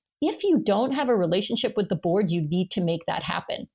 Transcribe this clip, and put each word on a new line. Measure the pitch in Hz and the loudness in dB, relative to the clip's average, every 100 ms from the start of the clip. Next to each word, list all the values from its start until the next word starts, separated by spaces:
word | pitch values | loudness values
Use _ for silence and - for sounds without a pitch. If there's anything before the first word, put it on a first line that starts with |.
| _ _ | _ _
if | 294 - | -2 0
you | 403 294 - | 2 2 4
don't | 196 254 | 2 2
have | 277 262 | 0 0
a | 226 | 2
relationship | 175 180 202 233 - - | 2 0 0 -2 -2 -2
with | 190 | -2
the | 170 | 0
board, | 175 185 196 | 0 2 2
you | 175 | 0
need | 151 180 185 | 0 0 0
to | - | -2
make | 175 165 - | -2 -2 -4
that | - | -6
happen. | - - - - - | -4 -6 -6 -10 -10